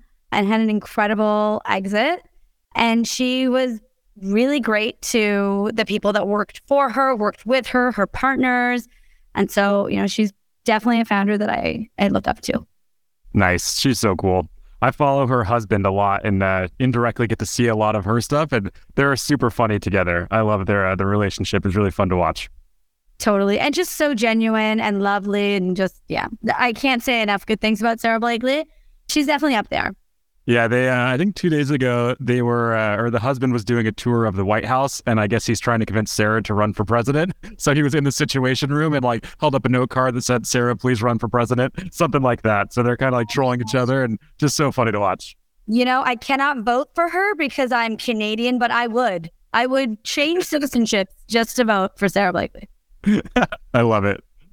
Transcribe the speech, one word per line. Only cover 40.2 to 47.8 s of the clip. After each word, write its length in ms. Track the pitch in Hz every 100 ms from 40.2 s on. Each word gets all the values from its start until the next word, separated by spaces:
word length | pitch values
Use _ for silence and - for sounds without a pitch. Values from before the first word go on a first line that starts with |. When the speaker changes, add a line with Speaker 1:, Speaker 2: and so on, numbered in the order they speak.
Speaker 2:
said, 260 | 120 123 117
"Sara, 260 | 127 120 113
please 240 | 127 123
run 180 | 120 113
for 80 | 113
president," 640 | 123 117 123 131 - -
something 280 | - 165 143
like 220 | 127 117
that. 280 | 110 101 101
So 100 | 123
they're 140 | 120 120
kinda, 220 | 135 127
like, 100 | 113
trolling 320 | 143 127 123
each 160 | 120 131
other 300 | 123 135 123
and 140 | 107 _ -
just 180 | 147 -
so 160 | 143
funny 220 | - 117
to 80 | 104
watch. 340 | 98 92 - - _ _ -
Speaker 1:
You 180 | 226
know, 180 | 247 254 254
I 100 | 240
cannot 440 | - 269 277 269
vote 320 | 214 247 294 -
for 140 | 339
her 260 | 339 403 330
because 380 | 285 - 254
I'm 240 | 240